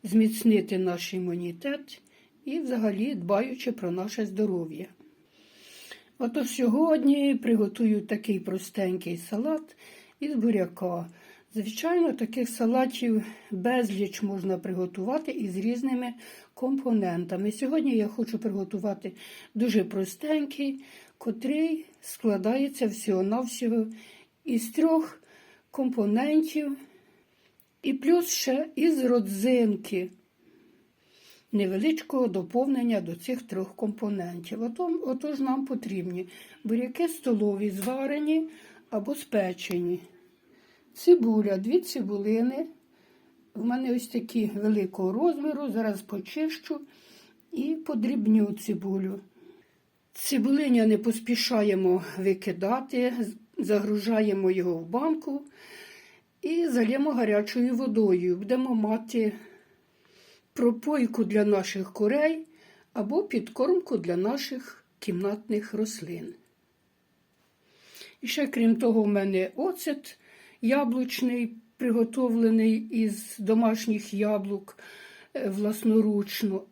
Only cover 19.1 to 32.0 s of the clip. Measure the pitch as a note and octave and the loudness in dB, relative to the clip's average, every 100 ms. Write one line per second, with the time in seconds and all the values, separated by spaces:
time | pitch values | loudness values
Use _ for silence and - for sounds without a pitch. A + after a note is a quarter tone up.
19.1 | - - - - G#3 A#3+ G#3 F#3+ G3 F#3 | -14 -20 -20 -10 -2 2 2 2 -2 -4
20.1 | - D4+ D#4 C#4 C#4+ C#4 C4+ - - - | -6 -2 0 -2 -4 -4 -6 -14 -20 -20
21.1 | _ A#3 A3+ C4+ D4+ E4 D#4+ - _ - | _ -8 -4 -2 0 0 -2 -6 _ -18
22.1 | - A3+ G3 G3 C4 C#4 - A3+ G#3+ - | -2 0 2 0 0 -2 0 -2 -2 -2
23.1 | F#3+ F#3+ A#3 A#3+ - A#3+ A#3 A3 - - | 0 2 0 -4 -4 0 0 -2 -8 -20
24.1 | - _ _ - A#3 A#3 - D#4+ D#4+ D#4+ | -20 _ _ -4 -2 -2 2 4 4 0
25.1 | - _ - - _ _ - B3+ A#3+ G#3 | -10 _ -20 -20 _ _ -4 -2 0 0
26.1 | A3 D4 D#4 D#4+ D4+ D4 C#4 - - _ | 2 4 2 2 -2 -4 -8 -12 -20 _
27.1 | _ _ _ _ _ _ _ - C4+ C#4 | _ _ _ _ _ _ _ -4 0 4
28.1 | F4 E4+ - C4+ C4 D#4 - E4 C#4+ B3+ | 4 4 -2 0 0 -2 2 2 4 4
29.1 | B3 G3 G3 A#3 B3+ A3 G3 - F#3+ F3+ | 2 2 0 2 4 4 2 -4 -4 -4
30.1 | - _ _ _ _ _ _ _ _ _ | -10 _ _ _ _ _ _ _ _ _
31.1 | _ - - _ G#3 F#3+ F#3+ D4+ D#4+ | _ -20 -20 _ 0 0 2 0 0